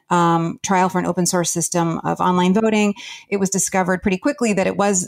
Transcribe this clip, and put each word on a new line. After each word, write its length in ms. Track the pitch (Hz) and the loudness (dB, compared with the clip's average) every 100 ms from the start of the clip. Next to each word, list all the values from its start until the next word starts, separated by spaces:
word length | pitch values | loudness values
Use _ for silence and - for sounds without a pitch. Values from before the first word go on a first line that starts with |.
| - | 0
um, 480 | 180 170 165 165 - | 2 4 2 0 -4
trial 240 | - 190 180 | -2 2 2
for 100 | 180 | 0
an 80 | 170 | -2
open 180 | 175 | 0
source 260 | 175 180 165 | 0 0 -2
system 500 | 170 165 175 165 165 | -2 -2 -2 -2 -2
of 180 | 160 170 | -4 -2
online 320 | 180 180 180 | 0 2 4
voting. 420 | 190 220 214 208 202 - - - | 2 2 2 0 -2 -10 -16 -6
It 80 | 196 | -2
was 120 | 190 | -2
discovered 540 | 190 - 190 180 180 | -2 -2 -2 0 0
pretty 160 | 214 185 | -2 -2
quickly 340 | 285 277 233 | -2 -2 -2
that 120 | 196 185 | 0 0
it 100 | 180 | 0
was, 300 | 202 202 | 0 0